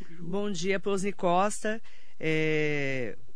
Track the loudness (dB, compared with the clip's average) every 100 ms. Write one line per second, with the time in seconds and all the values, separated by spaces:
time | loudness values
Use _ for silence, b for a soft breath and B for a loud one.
0 | B -4 -2 -2 0 0 0 0 0 0
1 | 0 0 2 4 2 0 -2 -2 b b
2 | b b 0 2 2 2 2 0 0 0
3 | -2 -2 -4